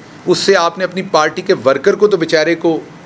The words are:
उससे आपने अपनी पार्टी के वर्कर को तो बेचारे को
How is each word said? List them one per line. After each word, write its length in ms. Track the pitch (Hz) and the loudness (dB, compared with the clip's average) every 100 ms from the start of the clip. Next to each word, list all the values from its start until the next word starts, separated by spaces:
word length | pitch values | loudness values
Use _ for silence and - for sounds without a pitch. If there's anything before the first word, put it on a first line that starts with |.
| - - 165 | -20 -10 -2
उससे 260 | 175 - 190 | 0 2 2
आपने 280 | 170 170 | 2 -2
अपनी 180 | 185 175 190 | -6 -6 -2
पार्टी 320 | 160 156 151 | 0 0 -2
के 100 | - 165 | -2 0
वर्कर 340 | 120 135 196 196 | 2 2 0 2
को 120 | 208 | 2
तो 80 | 196 | 2
बेचारे 380 | 160 160 156 165 | 0 0 0 0
को 200 | 170 160 - - | 0 -2 -6 -18